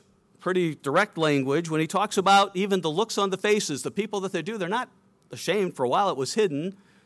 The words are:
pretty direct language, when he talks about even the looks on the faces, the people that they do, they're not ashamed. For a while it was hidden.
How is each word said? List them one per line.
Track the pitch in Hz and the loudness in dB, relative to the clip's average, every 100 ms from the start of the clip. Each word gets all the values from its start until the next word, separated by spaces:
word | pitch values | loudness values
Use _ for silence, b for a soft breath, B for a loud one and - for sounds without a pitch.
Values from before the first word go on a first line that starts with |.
| _ _ _ _ | _ _ _ _
pretty | - 185 175 143 | -2 0 0 -2
direct | - 147 202 - | 0 2 2 2
language, | 156 143 135 143 170 | 2 2 2 0 0
when | 156 | -2
he | 160 | -2
talks | 185 208 208 | -2 -2 0
about | 190 196 196 185 | 6 6 4 0
even | 202 190 | 0 0
the | 165 | 0
looks | 156 226 - | -2 -2 0
on | 202 | -2
the | 180 | 0
faces, | 208 208 - 139 | 2 2 0 -4
the | 139 | -6
people | 123 214 208 | -6 -6 -6
that | 190 | -4
they | 180 | -6
do, | 160 220 | -6 -6
they're | 170 | -4
not | 226 254 _ _ _ _ | -4 -6 _ _ _ _
ashamed. | 123 - 190 185 - | -8 -2 -2 -2 -2
For | |
a | 123 | 0
while | 156 202 | 2 2
it | 139 | 0
was | 131 - | -2 0
hidden. | 214 139 170 190 b b | 0 0 -6 -10 b b